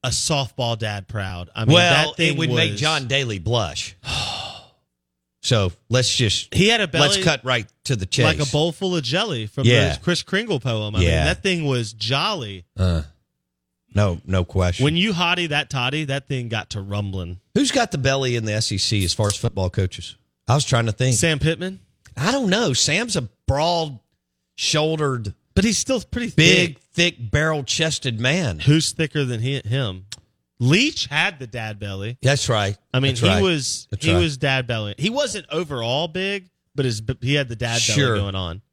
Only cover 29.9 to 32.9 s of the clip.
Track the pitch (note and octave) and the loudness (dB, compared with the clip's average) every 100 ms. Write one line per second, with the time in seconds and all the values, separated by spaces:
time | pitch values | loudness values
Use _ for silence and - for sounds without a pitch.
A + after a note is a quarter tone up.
29.9 | F#2 G2 - _ _ _ _ B2 F3 C#4+ | -6 -14 -18 _ _ _ _ 4 4 4
30.9 | D4+ - C#3+ F#3 D#3+ B2+ A#2+ A2 G#2 G2+ | 0 -4 -2 -2 -4 -12 -10 -10 -8 -8
31.9 | G2 G2+ B2 C3 C#3+ - A2+ G2+ G#2 _ | -8 -8 -2 0 2 2 0 0 -4 _